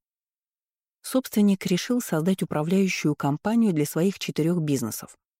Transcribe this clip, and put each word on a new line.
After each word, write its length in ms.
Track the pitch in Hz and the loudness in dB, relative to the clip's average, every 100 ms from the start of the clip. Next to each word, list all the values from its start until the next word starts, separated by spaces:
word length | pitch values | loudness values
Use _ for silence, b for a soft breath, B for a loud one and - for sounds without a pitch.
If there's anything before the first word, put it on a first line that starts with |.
| _ _ _ _ _ _ _ _ _ _ | _ _ _ _ _ _ _ _ _ _
Собственник 640 | - 262 - 220 208 196 - | -4 -4 0 2 4 2 0
решил 340 | 175 - 247 | -2 0 -2
создать 420 | - 160 170 190 | 0 0 0 0
управляющую 720 | 160 151 156 190 190 - 156 | -2 -2 0 2 2 0 0
компанию 580 | 147 143 147 208 233 220 | 0 -2 -2 0 2 2
для 140 | 156 147 | 2 0
своих 320 | 156 190 - | 0 0 -2
четырёх 400 | - 156 156 175 | -6 -2 0 0
бизнесов. 580 | 151 135 113 - - - _ | 0 0 -2 -8 -14 -20 _